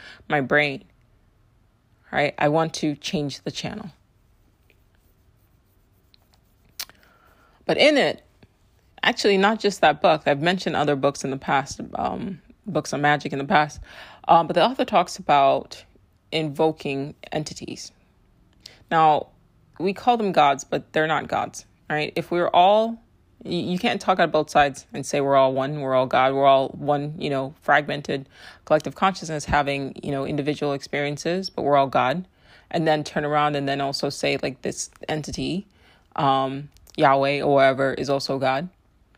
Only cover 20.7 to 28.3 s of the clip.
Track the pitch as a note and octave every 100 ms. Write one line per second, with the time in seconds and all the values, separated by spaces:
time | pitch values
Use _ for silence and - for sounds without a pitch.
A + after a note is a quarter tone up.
20.7 | D#3+ - D#3+ D#3 D3+ - - - - -
21.7 | _ _ D3+ D3+ - - E3+ E3+ E3+ F3+
22.7 | G#3 A3+ A#3 _ _ _ _ - E3+ D3
23.7 | F3+ A#3 G3+ - F#3 E3 D#3 D3+ D#3 C#3+
24.7 | C3+ - G#3+ C3+ D3 C#3 C3+ C3+ C3+ C3+
25.7 | D3+ C3+ C3 B2+ B2 C3 C#3 C#3 C3+ C3+
26.7 | - D3 D3 D3 D#3 D3+ C3+ C3+ - -
27.7 | D3 C#3+ C#3+ D3 C#3 C3+